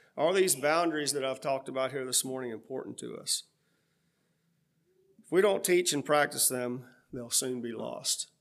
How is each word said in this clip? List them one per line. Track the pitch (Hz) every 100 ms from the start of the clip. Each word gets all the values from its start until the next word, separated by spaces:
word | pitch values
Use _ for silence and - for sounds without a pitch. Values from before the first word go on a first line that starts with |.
| _ -
are | 160
these | 190 185 135
boundaries | 147 165 170 151 139
that | 143
I've | 135 131
talked | 143 135 139
about | 131 131
here | 135
this | 131 123
morning | 127 131 123
important | 110 - 131 - -
to | 120 -
us? | - - - _ _ _ _ _ _ _ _ _ _ _ _ _ _ _ _ _
If | -
we | 175
don't | 202 196
teach | - 180 175
and | 147
practice | 131 147 143 117 -
them, | 131 123 127 127 _ _
they'll | 131 117
soon | - 131 123
be | 117
lost. | 113 113 - - - - _